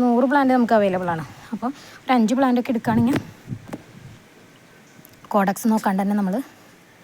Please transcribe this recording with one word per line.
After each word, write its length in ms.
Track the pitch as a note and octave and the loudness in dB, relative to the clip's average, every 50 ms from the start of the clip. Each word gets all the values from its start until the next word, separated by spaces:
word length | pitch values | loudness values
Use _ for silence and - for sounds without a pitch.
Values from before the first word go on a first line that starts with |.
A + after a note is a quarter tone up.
| B3 | 2
നൂറ് 220 | B3 A#3+ A#3 C4 B3+ | 2 2 2 2 2
പ്ലാന്റ് 220 | C#4+ C#4+ C4+ C4 B3+ | 2 2 4 4 4
നമുക്ക് 180 | B3+ A#3+ G3 A#3 | 2 2 2 2
അവൈലബിൾ 320 | G#3+ G3+ G3 F3+ F#3 F#3 F3 E3+ | 2 2 2 0 -2 -4 -4 -6
ആണ്. 100 | D#3+ D3 - - - - - A#3 | -6 -8 -12 -16 -20 -14 -12 -10
അപ്പോൾ 160 | - - B3 C#4+ - - - - - - | -8 -8 -8 -10 -10 -18 -20 -20 -12 -2
ഒരു 80 | - C4 | 0 2
അഞ്ച് 180 | B3 A3 G3+ B3+ | 2 2 2 2
പ്ലാന്റ് 220 | B3 C#4 B3+ B3 A#3+ | 2 2 2 2 0
ഒക്കെ 100 | A#3 - A#3+ | -2 -2 -4
എടുക്കുകയാണെങ്കിൽ 420 | A3+ - A#3+ A3 A#3 A#3 A#3+ D4+ - - - - - - - - - - - - - - - - - - - - - - - - - - - - - - - - - - - - - - - - - - - - | -4 -2 0 0 2 2 0 0 -2 -4 -8 -20 -20 -16 -16 -16 -14 -14 -16 -16 -18 -18 -20 -20 -20 -20 -20 -20 -20 -20 -20 -20 -20 -20 -20 -20 -20 -20 -20 -20 -20 -20 -20 -20 -20 -20 -20 -20 -20 -10 -2 0
കോഡക്സ് 340 | G#3 G3 F#3+ F#3+ - - A3+ | 0 0 0 -2 -2 -2 0
നോക്കാണ്ട് 300 | A3 G#3+ - G#3+ F#3+ F#3+ | 0 0 0 -2 -2 -2
തന്നെ 140 | G3 G3+ G#3 G#3 | -2 -2 -2 -2
നമ്മൾ 160 | G3+ F#3 F#3 B3+ C#4 - - - - - - - - - - - | -2 -2 -4 -6 -6 -10 -16 -20 -20 -20 -20 -20 -20 -20 -20 -20